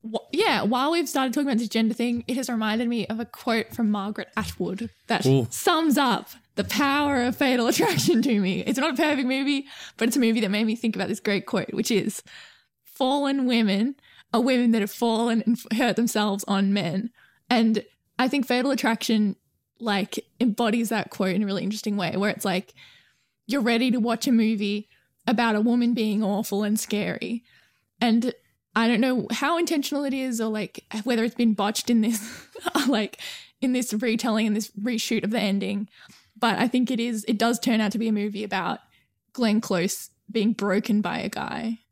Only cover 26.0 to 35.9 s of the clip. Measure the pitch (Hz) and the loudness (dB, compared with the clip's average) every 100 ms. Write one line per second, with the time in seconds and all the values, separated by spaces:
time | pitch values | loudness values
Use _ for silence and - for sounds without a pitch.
26 | 214 208 202 202 220 202 214 214 - 208 | 0 0 0 -2 -2 -2 0 -2 -2 -2
27 | 175 - - 233 _ _ _ _ _ _ | -2 -6 -6 -8 _ _ _ _ _ _
28 | 247 226 247 - _ _ _ - 226 226 | 2 2 2 -6 _ _ _ 0 2 2
29 | 254 254 - 233 285 339 349 320 277 294 | 2 0 -2 -2 0 0 0 0 -2 -4
30 | 277 269 262 226 220 214 202 - _ 214 | -2 -4 -4 -2 -2 -4 -6 -10 _ -8
31 | 226 233 226 - 233 208 202 - - 233 | -2 0 0 2 2 2 0 -2 2 2
32 | 240 220 220 - - - 349 - 262 240 | 2 -2 -8 -16 -18 -10 -4 0 2 0
33 | 208 - - - - _ 269 247 240 214 | -2 -8 -16 -16 -20 _ 0 0 0 -2
34 | 240 220 254 214 220 214 214 - 226 226 | 0 0 2 2 2 0 -4 -6 -4 -2
35 | - 226 214 226 196 196 190 202 208 | -2 -2 0 -2 0 0 -2 -4 -6